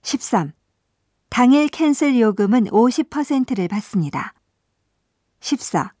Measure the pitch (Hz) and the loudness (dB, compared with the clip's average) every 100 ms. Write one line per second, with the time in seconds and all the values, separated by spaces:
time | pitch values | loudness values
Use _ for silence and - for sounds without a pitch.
0 | - 262 - 214 147 - _ _ _ _ | -6 -6 -2 -2 -2 -10 _ _ _ _
1 | _ _ _ - 247 285 294 - 311 285 | _ _ _ 2 4 4 2 0 0 2
2 | 285 254 220 196 202 247 214 208 240 247 | 2 2 2 2 2 2 2 4 2 2
3 | 302 294 285 277 254 214 175 202 - 196 | -4 -4 -2 -2 -2 -2 -4 -4 -4 -4
4 | 151 139 - _ _ _ _ _ _ _ | -2 -6 -10 _ _ _ _ _ _ _
5 | _ _ _ _ - 294 - - - _ | _ _ _ _ -6 -6 -4 -4 -6 _